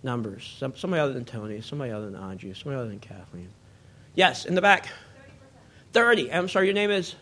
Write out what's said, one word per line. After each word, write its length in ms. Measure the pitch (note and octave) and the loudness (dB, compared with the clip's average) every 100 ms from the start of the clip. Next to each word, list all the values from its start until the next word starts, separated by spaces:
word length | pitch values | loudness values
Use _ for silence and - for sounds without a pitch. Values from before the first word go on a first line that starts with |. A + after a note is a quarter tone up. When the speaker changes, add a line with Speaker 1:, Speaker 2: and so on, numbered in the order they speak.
Speaker 1:
Numbers. 480 | C3 A#2+ A2 G2 - - | -2 -4 -4 -8 -14 -8
Some, 160 | C3+ - | -8 -6
somebody 240 | F#3 F3 | -2 2
other 120 | C#3+ | 2
than 140 | C3 A#2+ | 0 -8
Tony, 340 | A2+ G#2+ G#2+ | -8 -8 -8
somebody 320 | A2 D3 C3 | -8 -6 -6
other 180 | G#2+ G#2+ | -6 -8
than 80 | G2 | -8
Anju, 380 | F#2+ F#2+ G2 F#2+ | -10 -10 -12 -10
somebody 240 | D3 C#3 | -6 -6
other 80 | A#2 | -6
than 120 | G2+ | -8
Kathleen. 500 | - G2+ - F2 F2+ - - - - - - | -14 -18 -16 -16 -16 -18 -20 -20 -20 -20 -8
Yes, 320 | - F3+ - - | 4 4 4 0
in 80 | |
the 80 | F3+ | 4
back. 240 | G3 F#3+ - | 6 4 2
Speaker 2:
Thirty 460 | - - - - | -16 -20 -20 -20
percent. 600 | - - - - - - | -20 -20 -20 -20 -20 0
Speaker 1:
Thirty. 400 | A#3 A#3 A3 B2 | 4 6 4 4
I'm 160 | E3 F#3 | 0 0
sorry, 200 | F#3+ F#3+ | 2 2
your 60 | |
name 160 | G3+ G#3 | 2 2
is? 240 | G3+ F3 - | 0 -2 -10